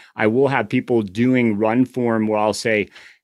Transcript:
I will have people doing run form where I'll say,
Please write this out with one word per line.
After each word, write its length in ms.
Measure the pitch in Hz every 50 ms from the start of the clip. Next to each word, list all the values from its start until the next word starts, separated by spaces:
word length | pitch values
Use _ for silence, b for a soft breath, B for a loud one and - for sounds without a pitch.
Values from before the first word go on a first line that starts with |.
| B B B
I 100 | B 110
will 220 | 107 110 127 139 131
have 200 | 139 131 110 104
people 340 | 131 127 123 - 127 117 107
doing 540 | 95 90 107 120 127 127 127 120 113 107
run 280 | 101 110 110 113 123 131
form 420 | 123 - 131 123 117 113 110 110
where 140 | 107 107 107
I'll 120 | 107 107 101
say, 360 | - - 120 110 104 98 - B B B B B B